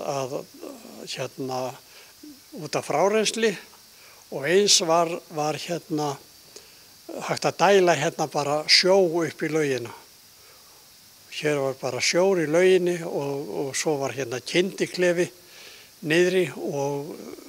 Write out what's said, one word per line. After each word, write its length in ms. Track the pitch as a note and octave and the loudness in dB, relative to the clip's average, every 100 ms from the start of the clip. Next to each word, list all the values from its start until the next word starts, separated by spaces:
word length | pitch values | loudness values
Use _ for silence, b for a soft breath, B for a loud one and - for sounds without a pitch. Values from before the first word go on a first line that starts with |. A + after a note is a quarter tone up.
| - | -4
að, 240 | C#3 C3 D3+ - - - B3+ - A3 - | -4 -6 -8 -12 -16 -18 -18 -18 -16 -12
hérna, 460 | - B2+ - C3 B2+ B2+ C3+ - B B B D4+ C4+ - C4 | -10 -10 -8 -8 -6 -6 -10 -20 B B B -20 -20 -18 -14
út 200 | D3+ C#3 | -6 -6
af 80 | - | -2
frárennsli 680 | C#3+ F#3+ A3 G#3 A3+ A3 F3 - - - B B B B D3+ | 2 4 4 0 2 0 -2 -10 -20 -20 B B B B -6
og 120 | C#3 | 2
eins 300 | F#3+ G3+ - E3+ | 4 6 4 4
var, 240 | E3 E3 E3+ - D#3 | 2 2 -2 -10 -6
var, 240 | D3+ C#3 | -4 -4
hérna, 500 | - D#3+ - D3+ D3+ C#3 - - - B B B B B - - - | -6 -8 -4 -4 -2 -6 -12 -20 -20 B B B B B -14 -10 -6
hægt 180 | D#3 D3+ | -2 -2
að 120 | - | 2
dæla 340 | F3 G3+ F3 D3 | 6 6 6 4
hérna 320 | D#3+ - D3+ | 0 -2 -4
bara 280 | D3+ C#3+ D3+ D3+ | -2 -2 -2 2
sjó 300 | - F3+ G3 | 4 6 6
upp 440 | F3 E3+ D3+ - | 4 2 -2 -4
í 80 | D#3+ | -4
laugina. 420 | D#3 D3 B2 A#2 - - - - - B B B B B - - - - - | 0 0 -2 -6 -16 -20 -20 -20 -20 B B B B B -20 -20 -20 -16 -6
Hér 220 | D3+ C#3+ | -2 0
var 140 | C3+ B2+ | -2 -4
bara 240 | C3 B2 | -6 -2
sjór 380 | - E3+ F#3+ F#3 | 0 2 4 2
í 40 | D3 | 2
lauginni 480 | E3 F#3 F#3 F3 F3 E3 | 4 6 6 4 -2 -4
og, 440 | E3 C#3+ C#3 D3+ D#3 | -4 -4 -6 -6 -6
og 120 | C#3 B2+ | -6 -4
svo 200 | E3 C#3+ | -2 -2
var 140 | C3+ B2 | -2 -6
hérna 240 | A#2 B2 | -6 -8
kyndiklefi 840 | - G3 F#3+ D#3 E3 - F3+ F3 E3+ - B B B B B B D3+ | -2 0 0 -2 -4 0 2 2 -2 -6 B B B B B B 0
niðri 400 | E3 F3+ F#3 D#3 - | 2 4 2 0 -4
og 560 | E4 C#3+ C#3 C#3+ D#3 - - - | -6 -4 -4 -4 -8 -12 -14 -16